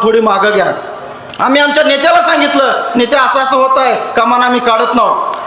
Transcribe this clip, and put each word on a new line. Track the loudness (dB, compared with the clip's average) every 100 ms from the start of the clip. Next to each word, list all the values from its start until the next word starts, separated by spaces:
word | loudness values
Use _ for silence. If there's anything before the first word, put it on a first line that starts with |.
थोडी | 2 2
मागं | 2 2 0
घ्या." | 0 0 -4 -8 -14 -14 -16 -14 -4
आम्ही | 0 2
आमच्या | 2 2
नेत्याला | 2 2 2 2
सांगितलं, | 2 2 0 0 0 -2 -4 -2
"नेते, | 0 0
असं | 0 0
असं | 0 0
होत | 2 2
आहे, | 0 0 -2 -2
कमान | 0 2
आम्ही | 2 0
काढत | 0 0 0 0
नाहो." | 0 0 -4 -8